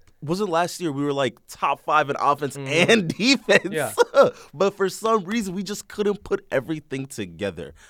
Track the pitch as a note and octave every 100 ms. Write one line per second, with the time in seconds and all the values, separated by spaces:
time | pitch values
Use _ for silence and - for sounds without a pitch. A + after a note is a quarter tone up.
0 | _ _ C#3+ F#3 G#3 E3 F3 - E3+ C#3
1 | C#3+ C#3 B2+ - - - E3 C#3+ - D3+
2 | C#3 - C3 C#3+ C#3+ C#3+ C3+ D#3 F3 A3+
3 | D#3+ C3+ A3+ B3+ - G3+ G3+ D#3+ B2 -
4 | - - G#3+ - - C#3+ G3 G3 F#3+ -
5 | A3 A3+ F3 A#3 G3 F3+ F#3 G#3 - -
6 | G#3 G3+ - G3 - C3 C3+ D#3 - C3+
7 | C3+ - F#2+ E2 G2+ E2+ D#2+ - -